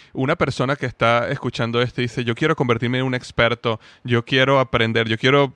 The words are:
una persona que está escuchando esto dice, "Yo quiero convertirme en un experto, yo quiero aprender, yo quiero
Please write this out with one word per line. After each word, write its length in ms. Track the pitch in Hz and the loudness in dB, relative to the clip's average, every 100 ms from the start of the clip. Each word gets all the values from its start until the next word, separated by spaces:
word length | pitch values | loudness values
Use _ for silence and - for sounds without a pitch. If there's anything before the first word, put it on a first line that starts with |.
| - | -12
una 240 | - 131 160 | -4 -2 0
persona 400 | 143 - 131 143 | -2 0 -2 -2
que 80 | |
está 460 | 127 - 117 120 101 | -6 0 2 2 0
escuchando 500 | 139 123 - 117 117 | -4 -6 -4 -2 -2
esto 220 | 123 - | -2 -2
dice, 200 | 123 - | -6 -4
"Yo 120 | 117 | -4
quiero 220 | 113 156 156 | 0 0 0
convertirme 420 | 123 110 117 127 | 0 0 0 -2
en 60 | |
un 100 | 131 | -2
experto, 640 | 127 - - 117 117 120 113 - - | -4 -6 0 0 0 -4 -6 -8 -14
yo 220 | 127 117 - | -2 0 2
quiero 340 | 131 131 139 | 2 4 2
aprender, 480 | 127 120 113 113 113 | 2 0 0 0 0
yo 80 | 110 | 0
quiero 380 | 131 143 139 | 2 4 2